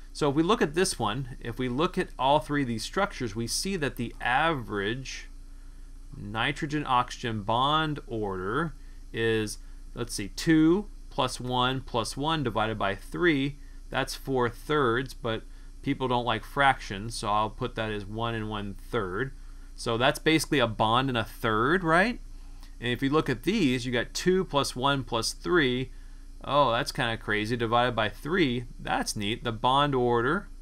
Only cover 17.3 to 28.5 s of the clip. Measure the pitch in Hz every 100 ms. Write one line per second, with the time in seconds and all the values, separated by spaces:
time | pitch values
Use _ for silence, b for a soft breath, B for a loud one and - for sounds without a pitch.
17.3 | 104 110 - 123 120 110 104 98 110 117
18.3 | 113 107 107 101 95 - 123 95 95 139
19.3 | b b b b - 120 117 131 147 -
20.3 | 160 - 147 117 104 110 120 135 120 107
21.3 | - 117 107 127 180 165 165 214 240 -
22.3 | b b b b b 120 120 135 151 151
23.3 | 120 160 226 147 127 123 120 107 - 180
24.3 | 185 180 143 131 127 135 139 117 117 110
25.3 | - 170 175 135 123 127 b b b b
26.3 | b - 113 127 117 139 - 120 113 -
27.3 | 107 107 123 113 120 123 113 107 - 143
28.3 | 190 147